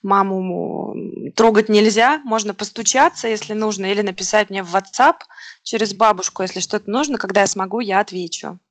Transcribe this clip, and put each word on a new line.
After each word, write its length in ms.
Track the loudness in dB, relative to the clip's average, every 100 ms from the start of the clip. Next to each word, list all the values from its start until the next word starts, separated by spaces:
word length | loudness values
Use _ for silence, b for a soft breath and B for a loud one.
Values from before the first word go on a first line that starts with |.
маму, 920 | 2 2 2 -2 -4 -4 -6 -6 -8 -8
м, 360 | -10 -10 -8
трогать 360 | 4 6 6 4
нельзя, 520 | 4 4 4 2 2
можно 300 | -2 -4 -4
постучаться, 720 | -8 -10 -6 -2 4 2 2 -4
если 260 | -4 -4
нужно, 340 | -2 -2 -2 -2
или 140 | -2
написать 480 | -2 -4 0 0 0
мне 140 | -4
в 100 | -2
WhatsApp 440 | -2 -2 2 4 4 -8 B B B
через 300 | -6 -2 -2
бабушку, 500 | 2 2 2 -4 -6
если 180 | -6 -6
что-то 280 | -4 -6 -2
нужно, 280 | -4 -2 -4
когда 240 | 0 2
я 60 | 2
смогу, 340 | 0 -6 -4
я 180 | 0 0
отвечу. 600 | 0 -6 -8 -10 -12 -16 _